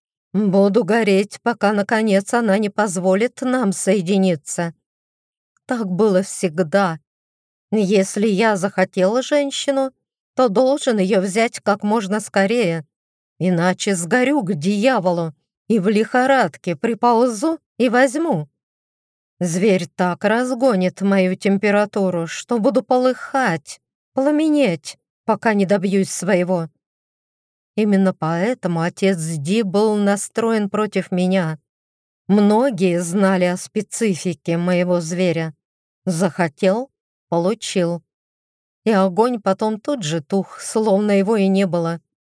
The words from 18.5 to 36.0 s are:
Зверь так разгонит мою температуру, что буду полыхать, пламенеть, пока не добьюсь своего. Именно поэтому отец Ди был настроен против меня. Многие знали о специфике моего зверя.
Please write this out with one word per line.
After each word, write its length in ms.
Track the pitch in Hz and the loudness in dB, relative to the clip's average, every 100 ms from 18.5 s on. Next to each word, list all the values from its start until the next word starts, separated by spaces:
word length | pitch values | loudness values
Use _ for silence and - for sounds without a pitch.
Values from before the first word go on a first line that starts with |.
| _ _ _ _ _ _ _ _ - 175 | _ _ _ _ _ _ _ _ -6 -4
Зверь 420 | 170 214 185 170 | 0 2 2 -2
так 360 | - 180 175 | -4 -2 0
разгонит 760 | 208 226 254 254 262 196 185 180 | 0 0 0 0 2 2 0 0
мою 340 | 196 196 185 185 | 0 2 2 0
температуру, 920 | 202 196 208 202 208 214 190 175 165 | 0 0 2 0 0 0 -2 -2 -6
что 320 | - - 240 | -8 -4 0
буду 220 | 214 247 | 2 0
полыхать, 1000 | - 254 254 247 - 269 247 165 - - _ _ _ | 0 0 0 -2 -4 -2 0 -2 -6 -20 _ _ _
пламенеть, 840 | - 269 302 311 294 254 170 - - _ _ - | -2 0 2 2 2 2 -2 -6 -20 _ _ -4
пока 280 | 214 233 | -2 0
не 120 | 208 190 | 0 2
добьюсь 440 | 202 190 196 190 | 0 0 0 -2
своего. 600 | - 175 190 180 185 160 _ _ _ _ _ _ _ _ _ _ - | -4 -2 0 0 -2 -4 _ _ _ _ _ _ _ _ _ _ -2
Именно 380 | 214 196 190 | 2 4 2
поэтому 680 | 185 160 170 202 254 180 170 | 0 -2 -2 -2 -2 -4 -2
отец 380 | 165 - 190 190 | -4 0 -2 0
Ди 460 | 160 160 143 214 | -4 -6 -2 -2
был 340 | 208 196 220 208 | 0 0 0 2
настроен 720 | 202 202 - - 226 226 208 | 0 -2 -4 -4 -2 0 -2
против 420 | 208 233 202 180 | -2 -2 -2 -2
меня. 480 | 180 185 190 165 156 _ _ _ _ _ _ - | -2 0 0 -2 -6 _ _ _ _ _ _ 0
Многие 720 | 202 202 214 269 190 185 175 | 2 4 4 2 0 0 0
знали 420 | 175 185 190 190 | -2 0 2 2
о 140 | 180 180 | 0 -2
специфике 1000 | - 214 202 - 226 175 185 165 - 170 | -6 -8 -6 -2 -2 -2 -4 -6 -4 -2
моего 460 | 175 180 180 175 | 0 0 0 0
зверя. 520 | 160 175 180 165 160 - _ _ _ _ | -2 -2 0 0 -4 -10 _ _ _ _